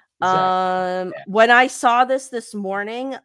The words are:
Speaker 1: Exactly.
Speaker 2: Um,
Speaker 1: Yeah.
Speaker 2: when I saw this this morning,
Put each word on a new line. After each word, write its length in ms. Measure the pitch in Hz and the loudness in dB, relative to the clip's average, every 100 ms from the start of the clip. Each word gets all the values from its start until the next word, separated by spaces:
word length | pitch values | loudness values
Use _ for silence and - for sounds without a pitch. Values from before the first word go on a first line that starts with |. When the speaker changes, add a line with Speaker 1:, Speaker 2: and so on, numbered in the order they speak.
| _ - | _ -4
Speaker 1:
Exactly. 200 | 185 185 | 0 0
Speaker 2:
Um, 720 | 185 185 185 185 185 185 185 - | 0 0 -2 -2 -4 -4 -6 -10
Speaker 1:
Yeah. 60 | - | -4
Speaker 2:
when 240 | 202 233 | 4 6
I 160 | 240 262 | 6 4
saw 380 | - 254 240 | 2 2 2
this 240 | 254 262 262 | 2 -2 -6
this 260 | 240 - | -12 -10
morning, 600 | 208 190 196 208 233 269 269 | -10 -6 -6 -6 -8 -8 -8